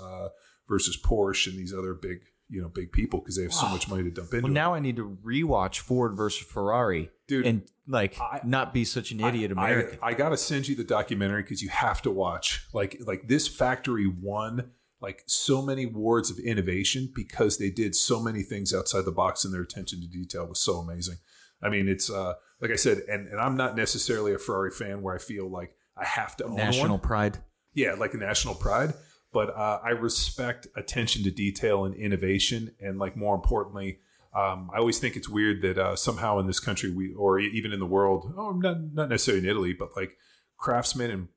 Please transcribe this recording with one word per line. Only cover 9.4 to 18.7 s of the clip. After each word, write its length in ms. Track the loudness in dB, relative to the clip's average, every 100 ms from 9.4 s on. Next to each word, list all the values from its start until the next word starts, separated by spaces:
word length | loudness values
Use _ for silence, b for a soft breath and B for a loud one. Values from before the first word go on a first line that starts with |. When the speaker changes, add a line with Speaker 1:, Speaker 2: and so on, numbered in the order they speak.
| 0 2
Speaker 1:
I, 140 | 2
Speaker 2:
American. 280 | 2 0 -2
Speaker 1:
I 140 | -2
gotta 220 | 0 2 2
send 320 | 0 0 -2
you 80 | -2
the 80 |
documentary 580 | 0 0 2 0 0 0
'cause 180 | -2 -6
you 80 | -4
have 320 | 0 0 0
to 80 | 0
watch. 560 | 0 0 0 -2 -4 -4
Like, 260 | -4 -4 -4
like, 240 | -6 -4 0
this 200 | 2 2
factory 580 | 0 0 0 0 0 0
won, 640 | 0 -4 -4 -4 -4 -6 B B _
like, 240 | -12 -8 -2
so 340 | 0 2 2
many 220 | 0 -2
awards 480 | -4 0 2 4 2
of 80 | -2
innovation 720 | 0 0 2 0 0 0 -4
because 460 | -6 -4 2 2 2
they 120 | 0
did 260 | 0 0 2
so 260 | 2 2
many 200 | 0 -2
things 300 | -4 -4 -2